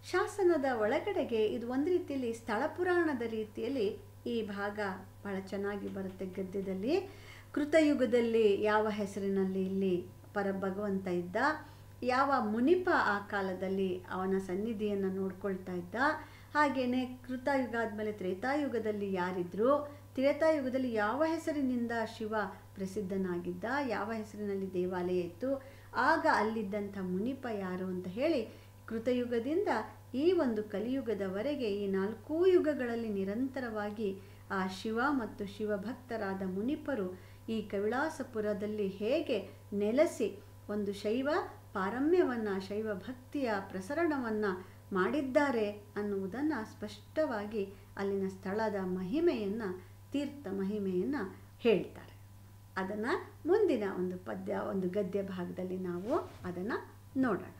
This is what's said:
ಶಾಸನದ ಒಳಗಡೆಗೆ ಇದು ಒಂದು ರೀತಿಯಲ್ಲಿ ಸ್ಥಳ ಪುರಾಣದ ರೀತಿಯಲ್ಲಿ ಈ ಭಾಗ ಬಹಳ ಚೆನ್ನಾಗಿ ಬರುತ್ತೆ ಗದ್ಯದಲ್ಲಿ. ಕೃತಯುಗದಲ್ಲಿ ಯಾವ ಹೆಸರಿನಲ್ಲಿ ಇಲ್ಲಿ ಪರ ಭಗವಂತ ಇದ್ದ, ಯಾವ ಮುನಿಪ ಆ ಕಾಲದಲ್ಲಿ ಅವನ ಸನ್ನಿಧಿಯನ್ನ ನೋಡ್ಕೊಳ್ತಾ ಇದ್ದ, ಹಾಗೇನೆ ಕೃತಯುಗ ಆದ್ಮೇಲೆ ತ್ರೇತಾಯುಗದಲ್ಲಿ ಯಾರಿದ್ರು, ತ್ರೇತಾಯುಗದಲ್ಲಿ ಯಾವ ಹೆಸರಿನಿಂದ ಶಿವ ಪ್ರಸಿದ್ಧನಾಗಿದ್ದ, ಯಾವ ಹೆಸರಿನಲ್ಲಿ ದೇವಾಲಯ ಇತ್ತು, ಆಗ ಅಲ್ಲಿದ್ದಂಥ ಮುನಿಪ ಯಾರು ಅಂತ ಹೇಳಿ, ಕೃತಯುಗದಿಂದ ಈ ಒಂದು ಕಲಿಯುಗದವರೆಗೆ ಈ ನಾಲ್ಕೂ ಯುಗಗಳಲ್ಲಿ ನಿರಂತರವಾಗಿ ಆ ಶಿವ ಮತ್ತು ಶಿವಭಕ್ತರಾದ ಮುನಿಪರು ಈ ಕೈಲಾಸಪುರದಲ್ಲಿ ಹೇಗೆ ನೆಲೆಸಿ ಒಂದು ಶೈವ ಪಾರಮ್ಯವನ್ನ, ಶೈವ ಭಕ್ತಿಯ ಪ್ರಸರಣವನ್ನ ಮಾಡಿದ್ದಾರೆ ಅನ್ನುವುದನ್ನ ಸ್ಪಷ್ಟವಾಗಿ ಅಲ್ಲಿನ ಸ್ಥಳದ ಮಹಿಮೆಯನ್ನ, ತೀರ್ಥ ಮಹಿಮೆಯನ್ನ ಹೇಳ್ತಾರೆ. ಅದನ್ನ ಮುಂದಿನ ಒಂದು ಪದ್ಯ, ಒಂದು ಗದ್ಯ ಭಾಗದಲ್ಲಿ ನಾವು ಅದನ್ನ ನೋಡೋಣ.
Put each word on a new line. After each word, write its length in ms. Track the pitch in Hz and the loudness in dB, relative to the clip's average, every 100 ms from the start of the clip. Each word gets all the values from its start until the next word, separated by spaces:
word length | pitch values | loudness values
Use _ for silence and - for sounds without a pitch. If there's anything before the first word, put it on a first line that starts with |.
| - | 0
ಶಾಸನದ 560 | 370 415 - 359 320 262 240 | 0 0 4 4 6 2 2
ಒಳಗಡೆಗೆ 680 | 208 294 427 370 254 226 208 | 2 2 0 0 0 2 2
ಇದು 220 | 247 233 | 0 -2
ಒಂದು 180 | 254 311 | 0 2
ರೀತಿಯಲ್ಲಿ 460 | 359 - 277 240 | 2 0 -2 -2
ಸ್ಥಳ 300 | - - 214 311 330 | -4 -2 0 0 0
ಪುರಾಣದ 440 | 359 349 320 262 | 2 4 4 0
ರೀತಿಯಲ್ಲಿ 760 | 233 226 214 - 226 269 202 233 - - 247 | -2 -4 -4 -4 -2 0 0 -2 -12 -10 -4
ಈ 200 | 233 202 | -2 -2
ಭಾಗ 320 | 202 202 208 202 190 - - 202 | -4 -4 -2 -4 -4 -10 -12 -6
ಬಹಳ 140 | 190 | -6
ಚೆನ್ನಾಗಿ 480 | 190 196 202 202 196 | -4 -2 -2 -2 -6
ಬರುತ್ತೆ 380 | 196 190 - 190 | -6 -6 -6 -8
ಗದ್ಯದಲ್ಲಿ. 840 | 185 190 202 190 190 214 359 381 - - - - | -6 -4 -4 -2 -2 2 0 0 -14 -16 -18 -6
ಕೃತಯುಗದಲ್ಲಿ 1120 | - 294 320 302 262 254 240 233 226 214 196 | -2 4 6 6 4 4 4 4 6 6 6
ಯಾವ 260 | 214 214 214 | 4 4 2
ಹೆಸರಿನಲ್ಲಿ 760 | 208 196 - 196 196 190 190 190 | 0 -4 -2 0 2 2 2 0
ಇಲ್ಲಿ 420 | 190 190 175 - - - | 2 2 2 -2 -14 -8
ಪರ 180 | 208 196 | -2 -2
ಭಗವಂತ 560 | 196 190 190 208 196 190 | 0 -2 -2 -2 -2 0
ಇದ್ದ, 280 | 175 175 214 277 311 - - - - | -2 0 0 2 0 -8 -16 -18 -4
ಯಾವ 300 | 247 247 277 269 | 0 4 4 4
ಮುನಿಪ 500 | 214 220 262 359 359 | 2 4 6 6 6
ಆ 260 | 311 - 202 | 4 4 0
ಕಾಲದಲ್ಲಿ 840 | 202 202 190 185 190 196 190 185 - | 0 -2 0 -2 -2 0 0 0 -4
ಅವನ 260 | 185 185 190 | -2 2 0
ಸನ್ನಿಧಿಯನ್ನ 680 | 190 185 220 208 208 202 190 190 | 0 -2 -2 -2 0 0 0 0
ನೋಡ್ಕೊಳ್ತಾ 580 | 190 180 202 185 190 | -4 -2 -4 -4 -4
ಇದ್ದ, 220 | 180 175 220 285 311 - - - | -6 -6 0 0 0 -8 -18 -2
ಹಾಗೇನೆ 520 | 294 294 262 247 247 254 - - | 4 4 4 2 2 0 -6 -8
ಕೃತಯುಗ 480 | 254 285 277 240 233 | -2 2 2 2 0
ಆದ್ಮೇಲೆ 300 | 220 208 214 | -2 -2 -4
ತ್ರೇತಾಯುಗದಲ್ಲಿ 1000 | 208 180 190 247 294 277 226 214 208 202 | -2 -2 -2 0 0 0 0 0 -2 0
ಯಾರಿದ್ರು, 840 | 185 180 185 175 196 240 294 - - - | 0 0 -2 -4 2 4 4 2 -12 -10
ತ್ರೇತಾಯುಗದಲ್ಲಿ 800 | - 269 294 320 311 262 254 254 | 2 2 4 4 4 2 0 0
ಯಾವ 300 | 226 208 254 | 2 2 2
ಹೆಸರಿನಿಂದ 680 | 320 330 320 302 262 247 233 233 214 - | 2 2 -2 0 2 2 0 0 -2 -4
ಶಿವ 180 | 214 214 196 - - - | -2 0 -2 -6 -16 -6
ಪ್ರಸಿದ್ಧನಾಗಿದ್ದ, 880 | 190 220 185 196 185 175 175 175 214 269 269 | -4 -4 -2 0 0 0 -2 -4 -2 -2 0
ಯಾವ 240 | 196 208 | -2 -2
ಹೆಸರಿನಲ್ಲಿ 640 | 226 208 208 208 196 190 | -4 -6 -6 -2 -2 -2
ದೇವಾಲಯ 460 | 185 180 185 180 180 | 0 0 0 2 2
ಇತ್ತು, 440 | 170 - 262 269 - - - - | 0 -2 -2 -2 -4 -18 -6 2
ಆಗ 300 | 262 320 311 | 4 6 6
ಅಲ್ಲಿದ್ದಂಥ 640 | 214 214 226 196 208 202 196 | 4 4 0 -2 -4 -4 -4
ಮುನಿಪ 500 | 185 185 226 269 247 214 | -2 0 0 -4 -4 -4
ಯಾರು 260 | 185 180 185 | -2 -2 -2
ಅಂತ 220 | 185 180 | -4 -4
ಹೇಳಿ, 520 | 185 302 302 214 - - - - | -2 2 2 -2 -10 -20 -20 -6
ಕೃತಯುಗದಿಂದ 840 | 226 240 247 240 233 233 330 415 240 220 - - | -2 0 0 2 0 2 0 2 0 -2 -12 -6
ಈ 180 | 247 320 | 2 4
ಒಂದು 320 | 359 269 214 | 6 4 2
ಕಲಿಯುಗದವರೆಗೆ 1080 | 208 196 226 269 233 202 196 190 247 285 226 | -2 -2 -2 -2 0 -2 0 -2 -2 0 0
ಈ 160 | 202 202 | 0 0
ನಾಲ್ಕೂ 580 | 190 196 226 - 311 370 | 2 0 -2 -4 4 8
ಯುಗಗಳಲ್ಲಿ 640 | 359 285 269 240 233 226 | 8 6 0 -2 -2 -2
ನಿರಂತರವಾಗಿ 1120 | 196 190 214 262 269 247 214 208 214 208 196 - - - | -2 -2 -2 -2 -2 -4 -4 -4 -2 -2 -4 -10 -18 -6
ಆ 160 | 196 190 | -2 -2
ಶಿವ 340 | 190 226 220 269 | -4 -2 0 2
ಮತ್ತು 360 | 277 214 - 202 | 2 -2 -6 -8
ಶಿವಭಕ್ತರಾದ 960 | - 214 202 190 262 - 226 196 190 | -4 -2 -2 -2 -8 -8 -4 -4 -2
ಮುನಿಪರು 800 | 190 185 233 302 - 254 185 185 - - - | -2 -2 -2 -2 -2 -2 -2 -6 -16 -16 -6
ಈ 120 | 226 | -4
ಕೈಲಾಸಪುರದಲ್ಲಿ 1300 | 208 202 208 247 311 - 262 220 208 202 208 214 196 | -2 -2 0 0 -2 -4 -6 -4 -2 -2 -2 -2 -2
ಹೇಗೆ 600 | 190 208 302 320 220 - - - | -2 0 0 2 -2 -2 -16 -6
ನೆಲೆಸಿ 640 | 202 208 247 330 - 208 - - - - | 0 2 4 4 4 -2 -2 -16 -18 -6
ಒಂದು 240 | 208 196 | -4 -2
ಶೈವ 360 | 202 208 240 269 339 - - - | -2 -2 0 2 0 -2 -10 -8
ಪಾರಮ್ಯವನ್ನ, 720 | 208 190 233 294 359 294 233 214 190 | -2 -2 2 4 6 6 2 0 -2
ಶೈವ 340 | 196 202 220 | -2 -4 -2
ಭಕ್ತಿಯ 580 | 196 226 254 - 294 254 202 196 | -4 -6 -12 -6 -2 0 0 -2
ಪ್ರಸರಣವನ್ನ 760 | 185 190 294 339 285 233 214 208 185 - - - | -8 -4 0 2 2 0 0 0 -2 -6 -16 -4
ಮಾಡಿದ್ದಾರೆ 760 | 196 196 285 269 269 285 240 208 | 2 2 2 4 4 4 2 0
ಅನ್ನುವುದನ್ನ 840 | 208 - - 208 196 190 226 302 262 | -4 -10 -6 -2 -2 -2 -2 0 -2
ಸ್ಪಷ್ಟವಾಗಿ 1120 | 214 - 208 - - - 302 220 208 220 196 - - - | -4 -8 -10 -10 -6 0 0 0 -2 -4 -4 -6 -14 -4
ಅಲ್ಲಿನ 300 | 196 196 190 | -2 0 -2
ಸ್ಥಳದ 480 | 185 190 208 220 202 | -4 -4 0 0 0
ಮಹಿಮೆಯನ್ನ, 760 | 185 185 185 277 339 254 196 220 190 - - - - | -2 -2 0 2 4 2 -2 -2 -4 -6 -10 -20 -6
ತೀರ್ಥ 360 | 277 285 - 190 | -4 -4 -6 -6
ಮಹಿಮೆಯನ್ನ 680 | 196 196 214 196 180 220 285 196 - - - | -2 -2 0 0 0 0 -2 -4 -8 -18 2
ಹೇಳ್ತಾರೆ. 500 | 233 190 - - - - - - - - - - | 4 6 2 -10 -16 -18 -20 -20 -20 -20 -10 -6
ಅದನ್ನ 280 | 190 214 233 381 - - 294 | -4 -2 0 -2 -2 -6 4
ಮುಂದಿನ 380 | 403 392 254 196 185 | 6 6 4 2 0
ಒಂದು 200 | 180 180 | -2 -2
ಪದ್ಯ, 400 | - 196 190 196 202 | -6 -6 -4 -2 0
ಒಂದು 200 | 202 185 | 0 0
ಗದ್ಯ 340 | 202 185 202 | 0 0 0
ಭಾಗದಲ್ಲಿ 540 | 196 180 175 180 185 185 | -2 -4 -4 -4 -4 -4
ನಾವು 540 | 180 175 202 339 359 - | -2 -4 0 -2 -2 -10
ಅದನ್ನ 300 | 185 175 196 370 - - - 269 | -8 -6 -4 -4 -6 -18 -6 0
ನೋಡೋಣ. 280 | 254 196 - | 2 2 -4